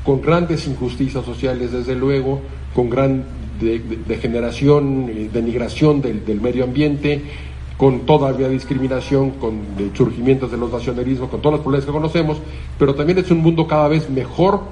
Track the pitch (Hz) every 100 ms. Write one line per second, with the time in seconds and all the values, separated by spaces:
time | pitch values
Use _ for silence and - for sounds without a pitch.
0 | - 135 139 175 170 156 147 131 123 -
1 | 135 131 123 117 131 123 123 123 123 127
2 | 135 139 131 135 - - - - 120 123
3 | 139 135 131 - - 104 113 113 117 110
4 | - 110 117 117 120 113 139 147 139 135
5 | 123 107 107 113 117 120 113 - 151 143
6 | 127 107 107 104 123 123 123 131 151 143
7 | 147 147 - - - - - - 135 123
8 | 120 151 135 127 131 131 - 131 131 127
9 | - 135 135 131 113 107 104 98 101 -
10 | 113 120 123 131 123 117 117 117 127 120
11 | 123 131 127 110 147 147 147 139 143 147
12 | 156 170 156 151 - - - - 139 139
13 | 147 185 180 170 160 160 151 151 147 156
14 | 151 131 123 - 185 196 -